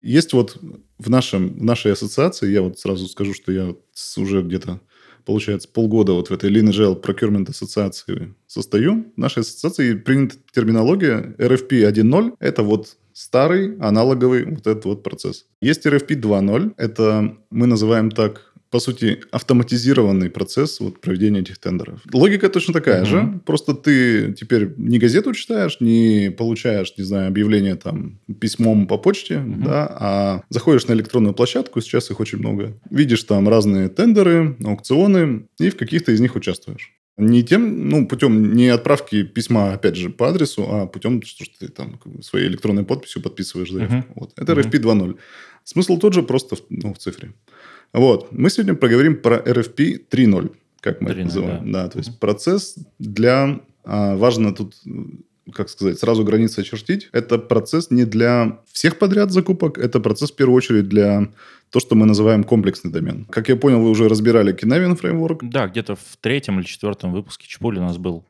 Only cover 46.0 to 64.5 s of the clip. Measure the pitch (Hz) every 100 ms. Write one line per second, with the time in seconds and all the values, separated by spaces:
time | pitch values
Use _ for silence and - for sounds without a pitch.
46 | 208 185 123 131 - - - - 104 98
47 | - 87 - - _ _ - - _ 120
48 | 131 107 - 123 151 - 196 165 123 117
49 | 147 151 120 117 - 123 113 - 156 -
50 | _ 120 120 95 85 - _ _ - 95
51 | 95 92 90 95 90 87 85 95 90 -
52 | 117 117 - 104 - 196 - - - _
53 | 110 101 117 131 139 143 - _ - 104
54 | 101 95 117 110 107 98 107 - - 120
55 | - - _ _ - - 104 - 98 82
56 | 117 113 107 107 113 - 98 110 - 196
57 | - 117 117 117 117 113 104 160 165 123
58 | 117 107 117 120 113 110 _ - - -
59 | 202 202 202 185 180 185 165 - 120 117
60 | 107 107 - - 131 123 - 110 98 104
61 | 101 101 104 - - - _ 120 - 113
62 | 107 101 107 110 98 117 95 92 87 82
63 | 80 - 107 - 113 123 139 120 113 110
64 | 113 107 110 113 101